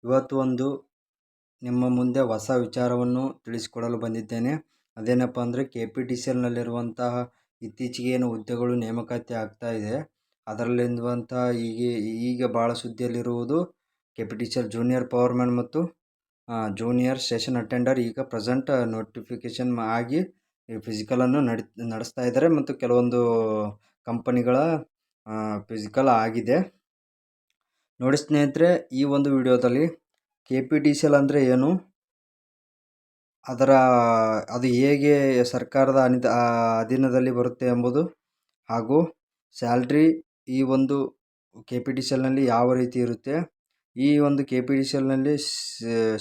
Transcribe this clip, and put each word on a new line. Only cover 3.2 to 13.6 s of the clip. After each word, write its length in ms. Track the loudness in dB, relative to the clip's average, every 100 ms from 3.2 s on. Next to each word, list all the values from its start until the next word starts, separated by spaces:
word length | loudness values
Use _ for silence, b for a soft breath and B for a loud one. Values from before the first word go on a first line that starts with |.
| -4 -8 -10
ತಿಳಿಸಿಕೊಡಲು 520 | -10 -8 -8 -6 -4
ಬಂದಿದ್ದೇನೆ. 760 | -6 -6 -6 -4 -4 -4 -10 _ _ -8
ಅದೇನಪ್ಪ 420 | 0 0 0 -2
ಅಂದ್ರೆ, 260 | -4 -4 -6
ಕೆ 200 | -6 -8
ಪಿ 180 | -6
ಟಿ 120 | -6 -6
ಸಿ 140 | -4
ಎಲ್ 100 | -2
ನಲ್ಲಿರುವಂತಹ 960 | -2 -4 -6 -6 -8 -6 -4 -4 -8 _ _ _
ಇತ್ತೀಚೆಗೆ 480 | -18 -10 -10 -6 -2
ಏನು 200 | 0 -2
ಹುದ್ದೆಗಳು 460 | -4 -6 -4 -2 -2
ನೇಮಕಾತಿ 580 | -2 -6 -6 -8 -6
ಆಗ್ತಾ 380 | -8 -8 _ -8
ಇದೆ, 400 | -6 -6 -6 -8 _ _ _ -12
ಅದರಲ್ಲಿರುವಂತಹ 1080 | -6 -2 0 -2 -2 -4 -6 -6 -4 -2 -2
ಈಗ, 420 | -6 -4 -4 -4
ಈಗ 420 | -6 -4 -4 -2 -2
ಭಾಳ 280 | 0 -2
ಸುದ್ದಿಯಲ್ಲಿರುವುದು 920 | -4 -10 -6 -6 -4 -4 -6 -2 -2